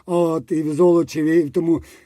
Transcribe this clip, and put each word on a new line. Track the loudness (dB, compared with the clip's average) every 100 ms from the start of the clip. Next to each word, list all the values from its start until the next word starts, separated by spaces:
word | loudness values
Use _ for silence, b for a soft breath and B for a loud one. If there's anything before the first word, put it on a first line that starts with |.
| -4
от, | -2 0 -2 -4
і | -6
в | -4
Золочеві, | 2 4 4 0 -2 0 2
і | 0
тому | -2 -2 -2 B B